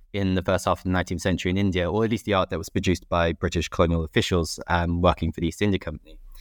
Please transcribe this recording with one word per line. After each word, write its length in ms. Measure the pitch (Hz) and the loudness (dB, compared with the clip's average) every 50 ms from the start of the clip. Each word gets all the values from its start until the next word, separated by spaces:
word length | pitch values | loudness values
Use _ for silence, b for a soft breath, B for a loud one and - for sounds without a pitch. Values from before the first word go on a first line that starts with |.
| - _ - | -16 _ -4
in 220 | 101 98 95 92 | -2 0 0 0
the 60 | 92 | 0
first 220 | 90 - 95 87 - | 0 0 0 0 2
half 160 | 98 90 - | 0 -2 0
of 40 | - | 0
the 40 | 95 | 0
nineteenth 300 | 92 90 87 - 92 80 | 0 0 0 -2 -4 -2
century 320 | - 98 87 76 - 92 | 0 0 0 0 0 0
in 60 | 90 | 0
India, 340 | 98 101 98 85 90 87 82 | 2 0 2 2 0 0 0
or 140 | 90 107 113 | 0 0 2
at 40 | 110 | 0
least 140 | 113 107 - | 0 -2 0
the 100 | 107 98 | 0 2
art 160 | 95 90 - | 2 2 0
that 60 | 92 | -2
was 120 | 82 82 - | -6 -6 -4
produced 400 | - 92 - 95 87 - - - | -4 -2 2 2 0 0 0 -2
by 240 | 87 85 85 85 82 | 0 2 2 2 0
British 340 | - - 85 - 87 80 | 0 -2 -2 -2 -2 -4
colonial 380 | - - - 90 82 85 82 80 | -2 2 2 2 4 4 0 0
officials, 560 | 78 - 120 - - 98 87 82 - - - - | 0 0 0 0 2 2 0 0 0 -4 -8 -4
um, 340 | - 87 87 87 85 87 87 | -2 0 0 0 0 0 4
working 320 | 90 87 85 - 82 80 - | 4 4 4 2 -2 -4 -2
for 80 | - | -2
the 60 | 85 | -2
East 140 | 82 - - | -2 -2 0
India 160 | 104 104 95 | 0 0 0
Company. 400 | 87 - - - - - 80 80 - - - b b | -2 -4 -6 -10 -10 -14 -18 -20 -20 -20 -20 b b